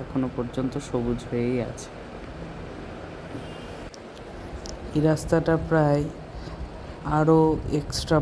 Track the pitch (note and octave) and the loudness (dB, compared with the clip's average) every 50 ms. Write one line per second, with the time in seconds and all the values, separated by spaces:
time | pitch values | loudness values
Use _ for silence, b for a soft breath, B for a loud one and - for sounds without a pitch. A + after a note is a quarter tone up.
0 | C3 - - C3+ C3 B2+ - - B2 B2 - C3 B2+ C3 - C#3+ C#3+ - - B2+ | -4 -2 -2 0 0 0 0 -2 -4 -2 -2 -2 -2 0 -2 -4 -4 -2 0 0
1 | A#2 A#2+ A#2+ A#2 - - B2 A#2+ A#2+ B2 B2+ B2 A2+ A#2 B2 - - - - - | 2 2 0 -2 -2 -2 -2 0 2 2 2 0 0 -2 -4 -8 -10 -12 -12 -12
2 | - - - - - - - - - - - - - - - - - - - - | -14 -12 -12 -12 -12 -12 -10 -10 -10 -10 -10 -10 -10 -10 -10 -10 -10 -10 -10 -10
3 | - - - - - - - C3+ A#2+ - - - - - - - - - - - | -10 -12 -12 -12 -12 -10 -10 -10 -10 -10 -10 -10 -12 -12 -12 -12 -12 -12 -12 -14
4 | - - - - - - - - - - - - - - - - - - - D3+ | -16 -16 -14 -14 -14 -12 -12 -12 -12 -12 -12 -10 -10 -10 -10 -10 -10 -2 0 4
5 | D3 D#3+ D#3 D3+ - - E3+ E3 D#3+ E3+ E3 D#3+ E3 E3 D#3+ D#3+ D3+ D3 C#3+ C#3+ | 6 6 4 4 2 2 2 4 4 4 2 2 2 4 4 6 6 6 6 4
6 | D3 D#3+ - - - - B B B B B B B - - - - - - - | 2 0 -4 -8 -12 -12 B B B B B B B -10 -10 -12 -12 -12 -12 -8
7 | - C#3+ D3 D3+ D#3 D#3 D#3+ D#3+ D#3+ D#3 D#3 C#3+ - - - D3+ C#3 - - - | -4 0 4 4 8 8 8 8 8 8 4 2 0 0 -2 -2 -2 -2 -4 -4
8 | - - E3 D3+ | 0 4 4 4